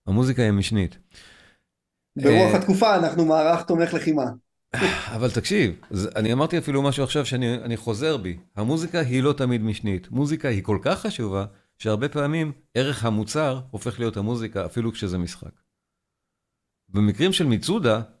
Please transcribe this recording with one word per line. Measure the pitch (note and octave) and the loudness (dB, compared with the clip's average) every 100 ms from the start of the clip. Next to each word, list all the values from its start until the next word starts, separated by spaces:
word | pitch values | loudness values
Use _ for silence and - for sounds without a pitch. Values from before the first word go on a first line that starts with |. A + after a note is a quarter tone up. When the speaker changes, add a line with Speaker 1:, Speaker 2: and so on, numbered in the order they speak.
| - | -2
Speaker 1:
המוזיקה | G2+ B2+ B2 | 2 2 2
היא | A#2 | 2
משנית. | G2+ F#2+ A2 F#2 - _ - - - - _ _ _ _ _ _ - | 2 2 0 0 -4 _ -20 -20 -20 -20 _ _ _ _ _ _ 0
Speaker 2:
ברוח | C3+ - F#3 | 4 6 6
Speaker 1:
אה, | F#3 | 4
Speaker 2:
התקופה, | F#3+ F#3+ A3 F#3+ | 2 4 4 4
אנחנו | E3 E3+ D#3+ | 2 2 4
מערך | D#3 D#3 E3+ | 4 4 2
תומך | - D#3+ E3 | 0 2 2
לחימה. | E3 - D3+ B2 - _ _ _ - F#3 - - A2 | 0 0 0 -2 -6 _ _ _ -2 0 0 -6 -2
Speaker 1:
אבל | A#2+ | -2
תקשיב, | A2 - G#3 B2 E2 - | 0 0 2 2 0 -6
זה, | G2+ G2 - | -4 -2 -2
אני | G#2+ | 0
אמרתי | B2 D#3+ E3+ | 2 0 0
אפילו | D3 C#3 | 0 0
משהו | C#3 C3+ | 0 0
עכשיו | C3 D3+ C3 | -2 -2 -2
שאני, | B2+ B2 A#2+ | -2 -2 -2
אני | A#2 A#2 | -4 -6
חוזר | - G#2+ D#3 D3 | -4 -4 -2 -4
בי. | F2+ F2+ - - | -4 -10 -12 -6
המוזיקה | G#2+ D#3+ E3 E3+ | -2 -2 -2 -2
היא | C#3 B2+ | -2 0
לא | C3+ | 2
תמיד | C#3+ C3 A#2+ | 0 0 0
משנית. | A2 G#2 G#2+ F#2 - | -2 -4 -4 -4 -4
מוזיקה | A#2 C#3+ D#3 C#3 | -4 -2 -2 -2
היא | G#2 | -2
כל | F#2+ G2+ | -2 -2
כך | C3+ F#3+ | 0 -2
חשובה, | A3 - A2 G2 G2 - _ _ | -4 -6 -4 -4 -6 -10 _ _
שהרבה | A2 G#2+ C#3+ | -2 -2 -2
פעמים | D3 C#3+ D#3+ D#3 C#3 _ | -2 -2 -2 -4 -6 _
ערך | A#2+ C3+ C3+ A#2 | -2 -2 0 0
המוצר | G#2+ G#2+ D3+ D#3 C3 C3 | 0 -2 -2 -2 -2 -8
הופך | G#2+ - A#2 | -8 -8 -4
להיות | A#2 G#2 | -4 -2
המוזיקה, | G2+ A#2+ A2+ G2 F2 | -4 -4 -4 -6 -6
אפילו | - A#2 | -4 -4
כשזה | A2+ G2+ F2+ | -4 -4 -4
משחק. | F2 - - - _ _ _ _ _ _ _ _ _ _ _ _ _ | -4 -8 -18 -20 _ _ _ _ _ _ _ _ _ _ _ _ _
במקרים | F#2+ G#2 - F3+ | 2 2 4 2
של | F#3 D#3 | 2 2
מיצודה, | A2 - G#3+ C3+ G#2+ A2+ _ | 2 0 0 2 0 -2 _